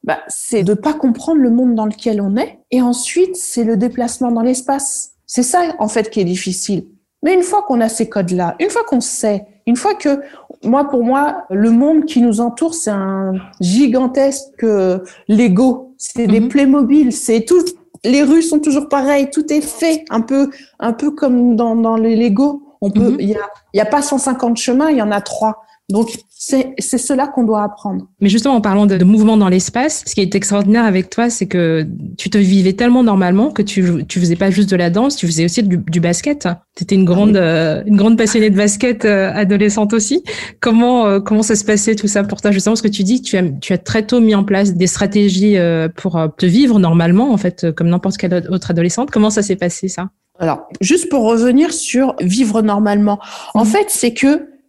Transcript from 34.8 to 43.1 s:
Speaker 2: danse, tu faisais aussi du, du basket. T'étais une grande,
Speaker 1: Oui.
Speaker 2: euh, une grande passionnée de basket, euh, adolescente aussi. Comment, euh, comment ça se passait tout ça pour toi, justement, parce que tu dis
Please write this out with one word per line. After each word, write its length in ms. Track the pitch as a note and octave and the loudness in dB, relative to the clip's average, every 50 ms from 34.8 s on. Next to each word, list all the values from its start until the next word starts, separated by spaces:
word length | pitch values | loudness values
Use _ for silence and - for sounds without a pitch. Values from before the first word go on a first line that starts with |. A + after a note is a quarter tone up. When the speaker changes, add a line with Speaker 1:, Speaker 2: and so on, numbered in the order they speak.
| F3 F3 | 0 0
Speaker 2:
danse, 260 | F3 G#3 A#3+ C#4+ C#4+ | 0 0 0 0 -2
tu 100 | - - | -2 -4
faisais 180 | E3+ E3 D#3 E3 | -2 0 0 -2
aussi 180 | F3 E3+ - | 0 0 0
du, 140 | G#3+ G3 F3+ | 0 0 0
du 240 | F3 - - D#3+ F3 | -2 -2 -2 -2 -2
basket. 480 | E3 E3+ F3 - - D4 D4 D4 - F3+ F3 F3 _ _ _ | 0 0 -2 -2 -2 -4 -6 -4 -4 -6 -6 -6 _ _ _
T'étais 200 | - F3+ - G3 | -12 -4 0 2
une 100 | G3 F#3+ | 2 4
grande, 280 | E3+ F3 F#3 G#3 G#3+ | 4 4 4 4 4
Speaker 1:
Oui. 40 | G#3 | 4
Speaker 2:
euh, 460 | F#3+ F3 D#3+ E3 D#3+ E3 D#3+ D#3 - G3+ | 4 2 2 2 0 0 0 -2 -4 0
une 120 | G#3 G#3 G3 | 2 2 4
grande 180 | G3+ A3 A3+ | 4 4 4
passionnée 320 | A3 A3+ A3 - A#3 G#3+ G#3+ | 4 2 0 2 2 2 4
de 80 | G3 | 4
basket, 480 | F#3+ G#3 G#3 G3+ G3+ - B3 A#3+ G#3 - | 2 2 0 0 0 -2 -2 -2 0 0
euh, 260 | G#3+ G#3 G3 F#3+ F#3+ - | 0 2 2 0 -2 -2
adolescente 580 | G#3 G#3 F#3 G3+ G3 G#3 G#3 G#3 A3 G#3+ G3+ | -2 0 0 2 2 2 2 2 0 0 0
aussi. 320 | A3 A3+ G#3 - C#4 F4+ - - - - - - - _ | 0 -2 0 0 -2 -4 -4 -6 -12 -12 -12 -16 -10 _
Comment, 440 | - A#3+ A3+ A3+ A#3+ B3 B3+ B3 A3+ | -2 2 4 4 4 4 4 2 2
euh, 160 | G#3 G3 G3 | 2 2 0
comment 220 | G3+ - G#3+ G#3+ | 0 0 0 0
ça 120 | A3 G#3+ A3 | 2 0 -2
se 100 | G3+ G3+ | -2 0
passait 300 | - G#3+ G#3 - A3+ A3+ | 0 0 0 2 0 -2
tout 120 | G#3+ - G3 | 0 -2 -2
ça 160 | - G#3 G3 | 0 0 -2
pour 160 | G3+ G3 - | -2 -6 -2
toi, 100 | - G#3 | 0 0
justement, 220 | G3+ F#3+ F#3 G#3 | 0 2 2 0
parce 100 | A3+ A3 | -2 0
que 60 | A3+ G#3+ | 0 -2
tu 140 | G#3 - | -2 0
dis 180 | G3 F#3 | 0 0